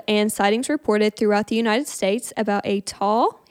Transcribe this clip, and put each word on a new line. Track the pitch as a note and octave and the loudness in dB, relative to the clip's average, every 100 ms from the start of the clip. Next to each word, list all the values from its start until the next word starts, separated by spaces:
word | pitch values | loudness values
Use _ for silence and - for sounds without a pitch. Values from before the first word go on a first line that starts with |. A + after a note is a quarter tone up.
| - | 0
and | G#3+ G#3 | 0 0
sightings | - G3+ A3 C4 | 2 2 2 0
reported | D4+ - G#3 G#3+ - | -4 0 2 2 0
throughout | G#3+ G#3 G#3+ | 0 2 0
the | A3+ | -2
United | A3+ G#3+ D4 | 0 0 -2
States | - F#3+ G#3+ - - | -4 -2 -2 -4 -6
about | G#3+ G3+ - | -2 -2 -2
a | G3+ | -4
tall, | - - G3+ G#3+ E4+ - _ | -4 -4 0 2 2 0 _